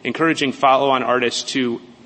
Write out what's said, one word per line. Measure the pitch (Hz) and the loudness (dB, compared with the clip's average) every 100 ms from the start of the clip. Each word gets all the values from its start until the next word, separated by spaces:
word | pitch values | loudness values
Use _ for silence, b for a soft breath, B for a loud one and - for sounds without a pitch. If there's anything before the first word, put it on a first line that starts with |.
encouraging | - 120 160 151 139 | -8 -2 0 0 -2
follow-on | - 135 131 139 131 | 2 2 4 2 0
artists | 117 123 120 - - | 2 0 0 -4 -6
to, | 139 123 117 - - | -4 -2 -4 -12 -12